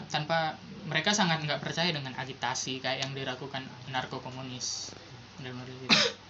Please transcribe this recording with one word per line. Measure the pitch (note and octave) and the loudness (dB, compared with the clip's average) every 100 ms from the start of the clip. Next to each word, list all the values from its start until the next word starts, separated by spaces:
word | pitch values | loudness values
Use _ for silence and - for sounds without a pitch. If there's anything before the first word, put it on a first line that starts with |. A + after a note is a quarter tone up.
| - | 0
tanpa | D3+ D3+ E3 D#3+ D3+ - - - | -2 2 4 4 0 -8 -8 0
mereka | D#3 D#3 | 2 6
sangat | G#3+ F3+ D#3 | 6 6 4
nggak | D3+ C#3 | 2 0
percaya | - D#3+ F3 | 0 2 2
dengan | D3+ C3+ B2+ | 2 -2 -4
agitasi | C3 B2+ B2 C3 - C3 | -4 -2 0 0 0 0
kayak | C3 C3+ | 0 0
yang | C3+ | 0
dilakukan | C3+ C3 B2+ C#3 C3 - - - | -2 -4 -4 -4 -6 -8 -10 -4
anarko | C3 B2 C3 | -2 0 -4
komunis. | B2+ C3 C3 B2 - - - - - B2 A#2+ - | -6 -6 -6 -4 -4 -4 -6 -10 -14 -16 -14 -10
Benar-benar | B2+ B2 B2+ | -6 -6 -8
gitu. | B2+ C3 - C5+ - - | -6 4 6 6 2 -14